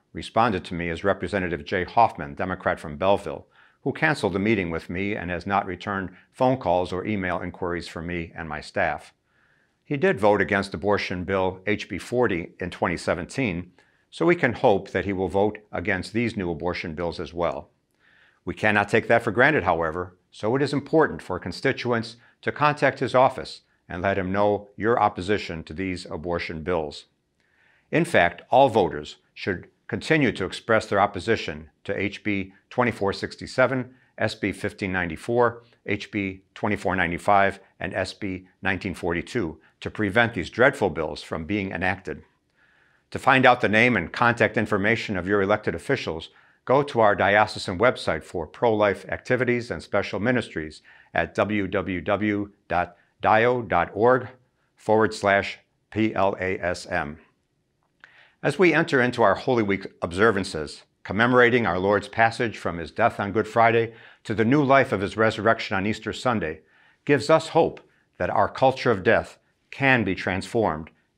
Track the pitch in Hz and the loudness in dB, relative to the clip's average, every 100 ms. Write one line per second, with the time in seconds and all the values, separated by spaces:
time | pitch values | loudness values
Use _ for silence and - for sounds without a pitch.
0 | _ 85 - 110 120 90 - 85 85 82 | _ -14 -4 0 0 0 -6 -6 -4 -2
1 | 98 92 85 101 90 80 76 98 85 117 | -2 -2 -2 -4 -2 -6 -4 -4 0 2
2 | 113 - 71 78 92 87 95 85 82 73 | 2 2 -10 -6 -6 -2 -2 -2 -6 -2
3 | 92 98 80 50 - _ _ _ 139 - | 2 2 0 -10 -14 _ _ _ -6 -2
4 | 160 143 101 95 104 104 85 80 - 90 | -2 0 -2 0 0 0 -2 -6 -8 -6
5 | 101 107 87 85 98 98 98 90 104 98 | -6 -6 -6 -6 -2 -2 -2 -8 -6 -6
6 | 90 - _ - 131 131 92 90 87 92 | -6 -12 _ 0 0 2 0 0 0 -4
7 | - 101 92 85 90 - 90 87 82 87 | -4 -2 -2 -4 -6 -8 -6 -6 -8 -10
8 | 85 87 82 - 80 76 - 101 82 73 | -8 -8 -8 -12 -10 -12 -6 -2 -2 -2
9 | - _ _ _ _ _ _ _ - 143 | -12 _ _ _ _ _ _ _ -8 -2
10 | 190 131 104 104 98 101 98 87 101 98 | 0 4 4 4 2 0 -2 -4 -2 0
11 | - 92 92 95 92 92 107 107 - 87 | -2 -6 -2 0 0 -2 -4 -4 -4 -10
12 | - 120 117 85 90 - 90 - 101 82 | -4 0 0 0 -6 -10 -10 -4 -2 -2
13 | - 85 85 - 120 85 90 _ _ _ | -2 -4 -4 -4 -4 -4 -8 _ _ _
14 | _ - 165 175 131 98 127 98 - 98 | _ -2 0 2 0 2 4 4 0 -4
15 | 95 92 92 98 104 - - 90 90 92 | -2 -2 0 2 0 -2 -10 -6 -4 -4
16 | - 113 117 104 87 80 87 85 90 78 | -4 -2 -2 -2 -4 -4 -4 -6 -8 -6
17 | 85 80 78 82 82 69 - _ _ _ | -6 -6 -8 -2 -2 -4 -12 _ _ _
18 | _ _ _ _ - - 107 104 101 113 | _ _ _ _ -10 0 2 2 4 2
19 | - 117 117 104 139 139 90 82 80 85 | 4 2 2 2 4 4 0 0 0 -4
20 | 92 _ _ - 104 135 139 143 - 156 | -8 _ _ -6 -2 0 0 -2 0 2
21 | 139 80 - 90 92 - 135 131 120 117 | 2 -2 -8 -8 -8 -4 -2 -2 -2 -2
22 | 113 - _ _ - - 147 147 139 - | -4 -14 _ _ -8 0 0 2 0 0
23 | 120 127 131 - 69 - _ _ - 87 | 2 4 4 2 -12 -16 _ _ -12 -2
24 | 98 98 92 98 104 101 - - 104 113 | 0 0 0 2 2 0 -6 -4 0 2
25 | 104 98 90 101 - 82 80 80 95 87 | 2 0 -2 -2 -2 -10 -10 -8 -6 -6
26 | - 90 87 85 - 80 78 87 73 - | -10 -10 -4 -4 -6 -8 -2 -2 -2 -10
27 | - _ _ _ _ _ _ _ - 151 | -20 _ _ _ _ _ _ _ -4 -2
28 | 170 104 87 - - 123 139 107 82 73 | 2 4 2 0 0 4 4 4 2 -2
29 | 73 - _ - 104 87 - _ - 104 | -12 -18 _ -10 -6 -6 -8 _ -10 -8
30 | - 160 123 87 90 - - 110 - 101 | 0 2 2 0 -6 -6 2 2 2 0
31 | 101 92 87 104 - 76 80 _ - 101 | 0 0 -2 -2 -2 -10 -14 _ -6 -4
32 | 101 - 107 98 95 _ _ - 120 - | -4 -4 -4 -4 -6 _ _ -2 -2 0
33 | 98 95 107 - 95 - 127 131 123 _ | -4 -4 -8 -10 -6 2 2 2 -6 _
34 | _ - 107 - 101 - 101 - 98 92 | _ -4 -4 -2 -4 -4 -6 -4 -4 -2
35 | 85 80 - 120 117 120 _ _ - 104 | -4 -6 -4 0 0 0 _ _ -6 -6
36 | - 107 98 95 _ - 107 98 98 92 | -4 -6 -6 -8 _ -6 -4 -2 -2 0
37 | 85 85 - 101 98 98 _ - 87 104 | 0 0 4 4 4 0 _ -12 -6 -4
38 | 95 - 101 90 92 _ 95 95 98 80 | -6 -6 -8 -8 -12 _ -4 -4 -4 -4
39 | 87 85 - 123 82 76 _ _ - - | -2 -4 -4 -4 -4 -8 _ _ -10 -4
40 | 104 110 113 104 78 - 135 139 98 78 | 0 2 2 -2 -6 2 2 2 -2 -2
41 | 78 76 - 87 78 104 95 87 92 95 | -6 -6 -10 -10 -4 -4 -4 -4 -4 -4
42 | - 67 - _ _ _ _ _ _ _ | -8 -14 -14 _ _ _ _ _ _ _
43 | _ 101 127 131 127 123 101 107 123 104 | _ -2 4 6 6 6 4 4 4 2
44 | 80 - 120 117 107 117 107 104 104 113 | -2 2 2 4 2 2 0 0 2 0
45 | - 92 90 104 95 107 113 85 - 131 | -2 -4 0 0 2 0 -2 -6 -4 -4
46 | - 80 - _ _ _ - 135 143 117 | -4 -8 -10 _ _ _ 0 0 2 2
47 | 107 95 98 104 107 101 - 87 120 123 | 4 4 4 4 4 -2 -6 2 2 2
48 | - 80 - 87 78 - 120 107 104 95 | -4 -4 -6 -8 -8 0 2 4 2 2
49 | - 85 - 123 123 120 117 82 - 101 | -6 -8 -2 0 0 -2 -4 -10 -2 -2
50 | 95 98 113 123 - - 78 - _ - | -2 -2 0 0 -2 -8 -10 -14 _ -20
51 | _ - 82 - 101 104 95 101 90 90 | _ -4 -2 0 0 0 -2 -4 -4 -4
52 | 80 101 107 101 101 _ - 85 87 _ | -2 0 0 -2 -6 _ -4 -2 -2 _
53 | _ - 95 110 120 123 104 87 82 98 | _ -2 4 4 4 0 0 0 0 2
54 | 120 127 120 - _ _ _ _ - 110 | 4 2 0 -18 _ _ _ _ 0 2
55 | 107 - 101 98 95 - _ _ _ 107 | 2 2 2 2 2 -10 _ _ _ -2
56 | 110 - 98 - 92 95 87 87 - 90 | 0 2 0 0 -4 -2 -4 -4 -4 -6
57 | 73 78 _ _ _ _ _ _ _ _ | -6 -10 _ _ _ _ _ _ _ _
58 | - _ _ _ - - 180 151 165 135 | -20 _ _ _ -2 4 4 4 2 2
59 | 123 120 104 92 - 120 101 95 - - | 2 4 4 4 2 2 2 -2 -4 -8
60 | 90 87 113 98 95 80 73 - _ _ | -4 4 4 4 -4 -6 -8 -12 _ _
61 | - 95 120 123 123 120 98 90 98 101 | -6 0 4 6 6 4 2 0 2 2
62 | - - 113 - 120 - 95 85 78 - | 0 2 2 2 -4 -4 -6 -6 -8 0
63 | 113 - 98 107 104 117 113 113 113 - | 0 0 -2 -2 0 4 4 4 0 -8
64 | - _ - 104 113 151 135 135 123 101 | -20 _ -6 0 4 4 6 4 4 0
65 | 95 107 110 107 101 - - 98 101 107 | -2 2 0 2 0 0 -2 -2 -2 -4
66 | 107 - 127 110 78 78 _ _ _ _ | -8 -4 -2 -2 -4 -8 _ _ _ _
67 | - 143 - 160 - 165 98 - _ _ | 0 0 4 2 4 0 0 -2 _ _
68 | _ - 90 - 95 - 131 123 127 101 | _ -6 -2 2 0 2 2 2 0 2
69 | 101 90 - - _ _ _ - 135 127 | 4 4 2 -14 _ _ _ -2 2 2
70 | 95 90 104 92 - 120 98 78 80 _ | 2 -2 -2 -4 -2 0 0 -2 -10 _
71 | _ | _